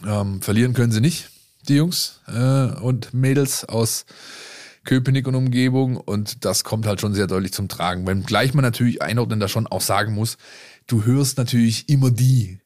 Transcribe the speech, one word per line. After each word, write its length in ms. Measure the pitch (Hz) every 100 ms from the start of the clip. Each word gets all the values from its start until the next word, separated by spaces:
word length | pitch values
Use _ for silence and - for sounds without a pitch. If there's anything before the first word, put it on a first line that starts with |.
| 101
Ähm, 360 | 104 101 95
verlieren 320 | 98 107 123
können 180 | 123 117
sie 80 | 110
nicht, 300 | 135 175 - _ _ _ -
die 60 | 143
Jungs, 440 | 165 - - - -
äh, 520 | 110 127 135 127 80
und 320 | 113 127 -
Mädels 500 | 123 131 135 135 -
aus 420 | - 113 113 - - - - - - - - -
Köpenick 420 | - 131 131 135 127
und 100 | 127
Umgebung. 600 | 131 123 131 127 131 127
Und 480 | - 104 104 -
das 220 | 101 92 -
kommt 200 | 107 107
halt 140 | 101
schon 140 | 107
sehr 140 | 101 98
deutlich 260 | 92 95
zum 160 | - 98
Tragen. 360 | - 87 90 92
Wenngleich 460 | 98 92 104 135
man 100 | 147
natürlich 380 | 127 117 120 -
einordnen 380 | 73 113 113 110
da 80 | 98
schon 200 | - 110
auch 120 | 92
sagen 340 | - 101 104
muss, 220 | 104 110 - - - - - _
du 200 | 117 110
hörst 320 | 131 135 -
natürlich 500 | 120 123 117 110 -
immer 240 | 143 131
die 480 | 117 127 131 98 92